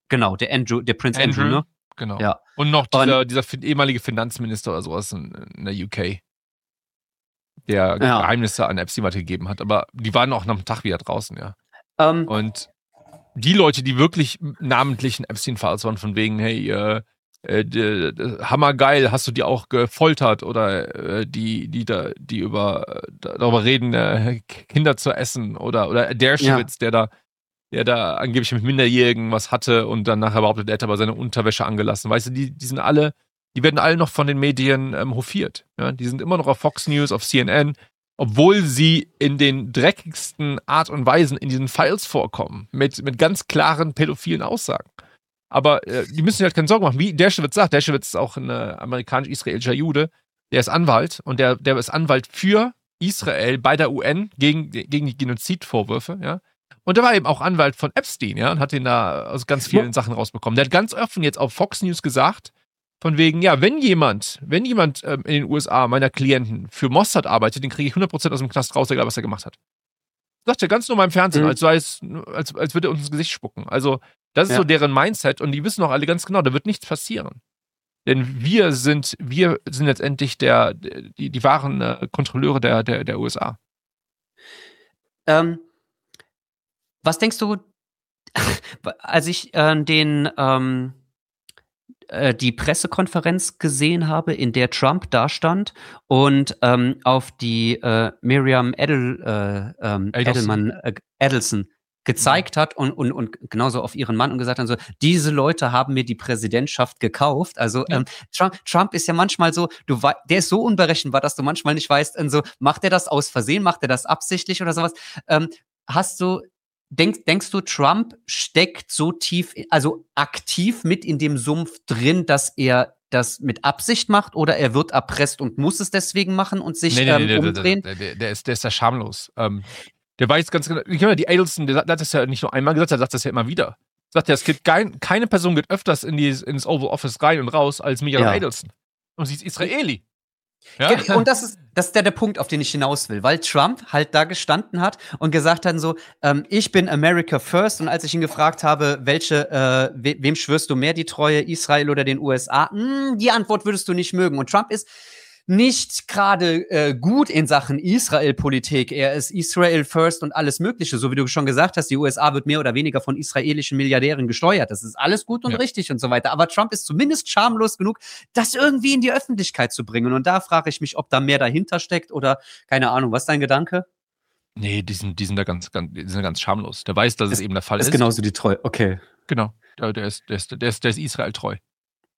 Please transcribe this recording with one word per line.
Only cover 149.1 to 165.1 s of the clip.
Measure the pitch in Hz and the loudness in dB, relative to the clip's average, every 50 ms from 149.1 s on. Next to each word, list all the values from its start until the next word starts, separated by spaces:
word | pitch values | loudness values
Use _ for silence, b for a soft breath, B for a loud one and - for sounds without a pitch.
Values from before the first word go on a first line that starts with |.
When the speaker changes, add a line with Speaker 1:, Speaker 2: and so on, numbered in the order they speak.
| 139 165 160 - 160 147 147 139 | 0 0 2 2 2 0 0 0
Speaker 1:
äh, | 151 135 131 131 127 131 131 131 - | 0 0 2 4 4 2 2 0 -2
we-, | 120 117 139 147 - | -4 -4 -4 -2 0
wem | 131 139 151 | 0 -2 0
schwörst | 135 - - 143 160 156 - | 0 0 0 0 0 0 0
du | 143 | -2
mehr | 127 131 156 170 | 0 0 0 -2
die | 165 160 | -2 -4
Treue, | 165 - - 151 151 151 147 | -6 -4 0 2 2 2 2
Israel | 147 - 165 160 - - 147 147 147 147 | 2 -2 -4 -6 -2 2 2 2 2 2
oder | 147 139 135 | 0 0 0
den | 135 135 143 | 0 -2 -2
U | 151 139 | 0 -2
S | 131 123 - - | -2 -2 -2 0
A? | - 139 156 - | 0 0 0 0
„Hm, | - 208 226 262 277 277 269 269 262 208 | -2 -4 -4 -4 -2 -2 -2 -2 -2 0
die | 214 247 | 2 2
Antwort | 220 226 202 - 214 202 - | 2 2 2 0 -2 -2 0
würdest | 208 208 185 - - | -2 -4 -4 -2 -4
du | 180 | -2
nicht | 180 180 - - | -2 -2 -2 0
mögen.“ | 180 185 175 143 139 | 0 0 0 0 -2
Und | 135 - | -4 0
Trump | - 202 220 - | 0 0 0 0
ist | 208 214 - B B B B B B B B B B B B B | -4 -8 -8 B B B B B B B B B B B B B
nicht | 180 202 240 262 233 - - - - - - | 4 4 4 4 2 0 -4 -6 -8 -10 -10
gerade, | - - 196 202 196 202 180 180 170 165 170 180 - | -6 -2 0 2 2 2 2 2 2 0 0 -2 -2
äh, | 190 156 151 147 139 | 0 0 2 2 0
gut | 120 123 175 226 277 294 - | 0 0 2 2 2 2 2
in | - 160 160 - | 2 0 2 4
Sachen | 151 143 135 - 139 143 | 4 2 2 2 -4 -2
Israel-Politik. | 156 180 196 247 - - 151 151 156 147 131 - - 143 135 131 127 - 151 135 127 117 135 | 0 2 0 2 0 2 2 2 2 2 0 0 0 0 0 -2 -2 0 0 0 0 0 -2
Er | 143 135 135 139 | -2 0 0 0
ist | 147 135 - - | -2 -4 -6 -4
Israel | 190 165 - - 180 175 175 165 160 147 | -4 -4 -2 0 2 4 4 4 2 0
first | - - 160 160 165 165 165 - | 0 0 2 2 2 2 -2 -6
und | 147 - | -6 -4
alles | 151 156 143 135 - | -2 -2 0 0 0
Mögliche. | 165 208 247 240 170 131 - 117 | -2 -2 -2 -4 -4 -4 -4 -2
So | 117 135 | -2 -2
wie | 131 | 0
du | 135 135 | 0 -2
schon | 127 - 160 143 | -2 0 0 0
gesagt | 135 127 127 160 185 - | 0 2 4 2 2 2
hast, | - 156 - | -2 -4 -2
die | 135 | -2
U | 135 147 | 0 0
S | 139 131 | 0 0
A | - 143 151 139 | 2 2 2 2
wird | 139 135 | 0 0
mehr | 143 147 156 | 0 0 0
oder | 147 127 113 | 0 0 0
weniger | 131 151 156 131 135 | 0 0 0 -2 -2
von | - - 135 | -2 -2 -4
israelischen | - 151 - - 135 131 151 151 147 139 - 143 | -4 -4 -4 -4 -2 0 0 -2 -2 -2 -4 -2
Milliardären | 135 139 139 135 127 127 143 151 139 127 117 | 0 0 2 2 2 2 2 0 0 -2 -4
gesteuert. | 117 - - 170 202 190 127 - | -2 0 2 2 4 2 2 -2
Das | 107 98 - | -4 -8 -10
ist | 113 107 | -10 -8
alles | - 131 156 | -2 0 2